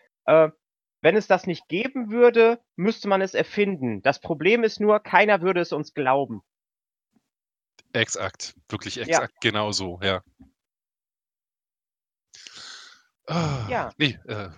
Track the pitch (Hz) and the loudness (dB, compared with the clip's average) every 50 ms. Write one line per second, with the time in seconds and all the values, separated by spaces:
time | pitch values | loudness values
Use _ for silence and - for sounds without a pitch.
0 | _ _ _ _ _ - 151 160 160 156 156 _ _ _ _ _ _ _ _ _ | _ _ _ _ _ 4 6 6 6 4 0 _ _ _ _ _ _ _ _ _
1 | - 156 185 214 196 - 196 180 - 190 170 - - - 156 180 233 269 - 269 | 2 2 4 4 2 2 0 0 0 -2 -6 -6 -8 -8 -6 -4 -4 -4 -6 -8
2 | 240 208 214 240 240 240 233 233 226 226 233 240 _ _ _ - 175 214 220 - | -8 -4 2 4 4 6 6 6 6 4 4 0 _ _ _ -4 -2 -2 -2 -2
3 | - 202 196 190 190 190 - - 160 - - 208 208 196 196 151 131 120 110 98 | -2 0 0 0 0 0 0 -2 -2 -2 0 0 0 0 0 -2 -4 -4 -4 -2
4 | - - 190 - - - - 139 151 185 226 233 233 214 - - 208 208 208 214 | 0 0 0 0 -2 -8 -4 -2 2 2 2 4 2 0 -2 0 2 2 2 2
5 | - - - 185 202 208 208 185 165 190 190 175 170 - - 151 151 - - - | 2 2 2 4 4 4 2 2 2 0 0 0 -2 -2 -4 -6 -6 -6 -6 -4
6 | 143 131 131 139 139 123 117 101 - _ _ _ _ _ _ _ _ _ _ _ | 0 0 2 0 0 -4 -8 -12 -16 _ _ _ _ _ _ _ _ _ _ _
7 | _ _ _ _ _ _ _ _ _ _ _ _ _ _ _ _ - _ - 117 | _ _ _ _ _ _ _ _ _ _ _ _ _ _ _ _ -14 _ -2 -2
8 | 113 - - - 101 95 - - - - - _ _ - - 107 - 104 - 123 | -2 -2 -2 -6 -8 -8 -10 -10 -16 -16 -16 _ _ -10 -10 -10 -10 -10 -10 -8
9 | 113 - 165 151 127 113 _ - - 117 104 104 107 107 101 98 95 90 87 87 | -4 -2 0 0 0 -2 _ -4 -2 -2 0 0 -2 -4 -4 -6 -6 -8 -8 -6
10 | 98 98 95 90 - _ _ - - - _ _ _ _ _ _ _ _ _ _ | -2 -2 -2 -2 -6 _ _ -20 -20 -20 _ _ _ _ _ _ _ _ _ _
11 | _ _ _ _ _ _ _ _ _ _ _ _ _ _ _ _ _ _ _ _ | _ _ _ _ _ _ _ _ _ _ _ _ _ _ _ _ _ _ _ _
12 | _ _ _ _ _ _ - - - - - - - - - - - - - _ | _ _ _ _ _ _ -20 -20 -20 -20 -20 -20 -20 -20 -20 -20 -20 -20 -20 _
13 | _ _ _ _ _ - 156 170 165 151 143 131 110 104 247 220 151 113 - - | _ _ _ _ _ -6 -4 -2 -2 -2 -4 -4 -6 -6 -6 -6 -6 -6 -6 -4
14 | 156 143 107 - - - 113 104 101 90 78 | -4 -4 -4 -6 -12 -12 -10 -10 -10 -12 -8